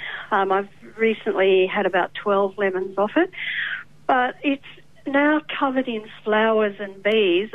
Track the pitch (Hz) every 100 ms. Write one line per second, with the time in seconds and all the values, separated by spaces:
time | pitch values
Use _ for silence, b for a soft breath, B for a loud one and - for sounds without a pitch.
0 | B B B 208 196 190 202 - - -
1 | 226 214 226 196 190 190 185 190 190 185
2 | 170 - 208 196 202 - 190 185 190 190
3 | 208 - 370 B B B B B B -
4 | - 262 247 - 294 277 - - - -
5 | - 277 294 302 - - 285 262 254 220
6 | 214 - - 214 226 220 214 202 202 196
7 | 202 220 196 175 220